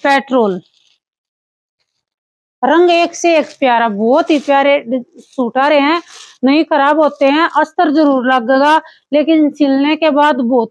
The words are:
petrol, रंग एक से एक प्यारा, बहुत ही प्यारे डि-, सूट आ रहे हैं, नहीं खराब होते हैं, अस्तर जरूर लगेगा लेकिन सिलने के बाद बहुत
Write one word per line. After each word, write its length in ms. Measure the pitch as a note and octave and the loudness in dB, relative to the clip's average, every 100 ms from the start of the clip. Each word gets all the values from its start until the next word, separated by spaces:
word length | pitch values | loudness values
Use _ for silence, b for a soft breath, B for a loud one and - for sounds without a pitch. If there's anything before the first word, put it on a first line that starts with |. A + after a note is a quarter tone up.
petrol, 580 | C#4+ C#4 C4+ B3+ G#3+ F3+ - _ _ _ _ _ _ _ _ _ _ _ _ _ _ _ _ _ _ _ | -2 -2 0 -2 -2 -4 -12 _ _ _ _ _ _ _ _ _ _ _ _ _ _ _ _ _ _ _
रंग 260 | B3 D#4+ F4+ | -2 2 2
एक 240 | E4+ E4+ | 0 -2
से 240 | - E4+ D#4+ | -2 -2 0
एक 80 | C4+ | -2
प्यारा, 420 | - C4 A#3 A#3 | -4 -2 0 -2
बहुत 420 | G3+ A3+ C#4+ E4+ | -2 0 0 0
ही 80 | D4+ | -2
प्यारे 400 | C#4+ C#4 C#4 C#4+ | 0 0 0 -2
डि-, 260 | A#3 B3+ A#3+ C4 | -2 -8 -8 -20
सूट 420 | _ - A#3+ C4 | _ -8 -4 -2
आ 100 | C#4 | 0
रहे 120 | D4+ | 0
हैं, 220 | C#4 E4+ B B B B | 0 -2 B B B B
नहीं 200 | B3+ D4 | 0 0
खराब 360 | D#4 D4+ C#4 D4+ | 0 0 0 2
होते 260 | D4 D4 C#4 | 0 0 0
हैं, 220 | D4 E4+ D4 | 0 0 0
अस्तर 300 | D4+ - E4+ | -2 -2 0
जरूर 440 | D4 D4 C4+ B3 | 2 2 0 0
लगेगा 460 | C4 A3+ C4+ D4 D#4 B B _ | -2 0 0 2 0 B B _
लेकिन 380 | C#4+ D4 D#4+ D4 | -2 0 2 0
सिलने 460 | D4+ C#4+ C4+ C#4+ D#4 | 0 0 0 -2 -2
के 140 | D#4 | 0
बाद 260 | C#4+ D4 D4+ | 2 0 0
बहुत 340 | A#3 B3+ A3 | -2 -2 -2